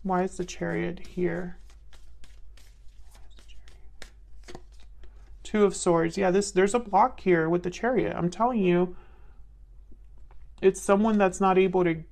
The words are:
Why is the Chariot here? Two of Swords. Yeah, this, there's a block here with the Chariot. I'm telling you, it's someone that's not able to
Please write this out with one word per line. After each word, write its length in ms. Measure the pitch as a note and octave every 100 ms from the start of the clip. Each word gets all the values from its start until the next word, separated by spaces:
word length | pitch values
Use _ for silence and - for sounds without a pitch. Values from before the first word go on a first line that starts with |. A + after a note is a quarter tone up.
Why 200 | F#3+ F3+
is 140 | F#3+ -
the 80 | F3
Chariot 640 | - E3+ E3+ F3 F3+ -
here? 500 | F#3 F3 E3+ F3+ - - - - - - - - - - - - - - - - - - - - - - - - - - - - - - - - - - - - - - -
Two 220 | - G#3+ G3+
of 100 | -
Swords. 420 | F#3 E3 E3 F3+
Yeah, 140 | F#3+
this, 180 | F#3 G3+
there's 240 | F3+ G3
a 60 | A#3+
block 400 | A3+ F#3+ B3+ -
here 280 | F#3+ E3+ D#3+
with 160 | F3
the 60 | F3
Chariot. 460 | F3+ A#3 B3 G#2 -
I'm 140 | F3
telling 300 | - A#3+ A#3+
you, 360 | F3+ F3 F3 - - - - - - - - - - - - - - - - -
it's 200 | F#3+ F#3+
someone 360 | - G3+ A3 G#3
that's 220 | F#3+ F#3
not 180 | G3 F#3
able 260 | F#3+ F#3
to 200 | F3 E3 -